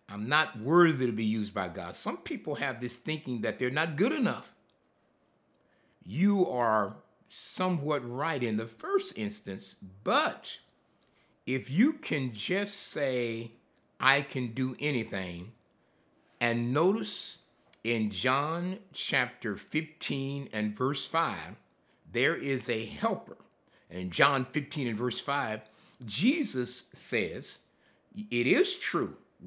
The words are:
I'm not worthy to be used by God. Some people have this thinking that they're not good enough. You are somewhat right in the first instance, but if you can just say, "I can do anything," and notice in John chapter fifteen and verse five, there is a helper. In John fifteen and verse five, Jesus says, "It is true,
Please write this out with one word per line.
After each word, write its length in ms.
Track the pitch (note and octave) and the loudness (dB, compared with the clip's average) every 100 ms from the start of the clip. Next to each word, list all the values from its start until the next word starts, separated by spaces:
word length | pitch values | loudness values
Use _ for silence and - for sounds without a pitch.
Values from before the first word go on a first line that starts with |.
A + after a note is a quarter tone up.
| - | -14
I'm 220 | G#2 A2 | -8 0
not 280 | D3+ D3 A2+ | 0 0 -4
worthy 500 | A#2 E3+ E3+ C#3+ B2 | 2 6 6 6 0
to 40 | |
be 140 | G#2+ A2 | 2 2
used 280 | A2 G2+ | 2 0
by 140 | G2+ F2+ | -2 -4
God. 280 | F2+ F2 - | -6 -8 -6
Some 220 | G#3 E4+ | -4 -6
people 380 | - C4 E3 D3 | -8 -8 -6 -4
have 240 | D3 A#2 | -4 -4
this 160 | A#2+ - | -4 -4
thinking 460 | - D#3 C#3 A#2+ | -4 -6 -4 -2
that 180 | A2 G#2+ | -2 0
they're 100 | B2+ | 0
not 280 | C#3+ E3+ D3 | 0 0 2
good 160 | A3 | 0
enough. 400 | D#4 G#3+ A2+ - - _ _ _ _ _ _ _ _ _ _ _ _ _ _ - | 2 0 0 -8 -20 _ _ _ _ _ _ _ _ _ _ _ _ _ _ -8
You 420 | B2 G3 G3+ F3+ | 2 4 6 4
are 480 | B2 A#2 A2 G2 G#2+ - _ - | 4 6 6 4 -2 -18 _ -14
somewhat 800 | - - - F#3 E3+ C#3+ D3 A#2+ | -8 -4 0 2 2 0 -2 -2
right 320 | B2 D#3 D3 | -4 -2 0
in 140 | A#2+ G#2+ | 0 0
the 100 | A#2 | -2
first 520 | - F4 G4 - - | -6 0 2 2 -2
instance, 580 | G#2+ - - F#2+ - - F#2+ - - | -4 -4 -8 -10 -10 -14 -16 -6 2
but 540 | B3+ G3+ - - - _ _ _ _ _ _ _ _ - | 2 2 -2 -10 -16 _ _ _ _ _ _ _ _ -4
if 240 | C3 A2 | -2 0
you 220 | D3 C#4 | 4 4
can 400 | D#4 - D#3 C3 | 4 -2 -2 -2
just 420 | G#2+ - F#3+ G3+ | -4 -2 0 0
say, 800 | - - D3+ C#3 B2+ A#2+ A2+ A2+ - _ _ _ - | -2 -2 -2 0 0 0 -2 -8 -14 _ _ _ 2
"I 220 | C3 C#3+ | 6 6
can 320 | C#3 C3+ B2 | 4 -2 -2
do 240 | A2+ C3 B2+ | -2 -2 -2
anything," 720 | D3 C3 G#2+ G2 F#2 F2 G2 - _ _ _ _ _ _ _ - | -2 0 -2 -4 -4 -6 -10 -16 _ _ _ _ _ _ _ -2
and 320 | A#2+ A#2 A#2+ | 0 2 2
notice 680 | C3+ F3+ G#3+ G#3+ - - - _ _ _ - | 4 4 2 -2 -4 -6 -10 _ _ _ -8
in 260 | A2+ A#2 G#2+ | -2 0 0
John 680 | F2+ B2+ C3+ D3+ E3+ F3+ F#3+ - | 0 2 2 0 -2 -4 -6 -10
chapter 640 | - - D3 B2 - A2 G2+ | -8 -2 0 0 -4 -6 -4
fifteen 920 | - D3+ D3+ - - C#3 C3+ C#3 C#3 | -4 -4 -4 -6 -6 -4 -4 -6 -6
and 220 | A2 G#2+ G#2 | -4 -2 0
verse 300 | C3 C#3+ - | -2 -2 -2
five, 500 | E3 D#3 F2+ D#2+ G#2+ _ _ _ _ - | 0 0 -2 -8 -14 _ _ _ _ -6
there 260 | A#2 C#3 E3 | 0 2 2
is 340 | C#3 C3+ A#2+ | -2 -2 0
a 160 | A2+ A2 | -2 -4
helper. 520 | - A3+ - - - - _ _ _ - | -2 -2 -2 -6 -18 -20 _ _ _ -12
In 200 | F#2 F#2 | -8 -2
John 360 | D#3+ C#3+ C#3 B2+ | 6 6 6 0
fifteen 420 | D#3 C#3 D#3 B2 | -4 -4 -4 -2
and 100 | A2 | -2
verse 220 | B2 A#2+ | -2 -2
five, 420 | - C#3+ B2 G#2+ - _ - - A2+ | -2 -2 -2 -4 -8 _ -20 -16 -8
Jesus 800 | A2 A3 E4+ B3 B2+ A#2+ - - | 0 2 2 0 0 -2 -4 -8
says, 640 | - - A#2 F2 F2+ - - _ _ _ _ _ - G#2+ | -12 -2 0 0 -4 -8 -10 _ _ _ _ _ -14 -4
"It 160 | A#2+ A#2+ | 0 4
is 320 | A#3 - - | 4 4 0
true, 400 | - E3+ A2 - _ _ | -2 0 -2 -6 _ _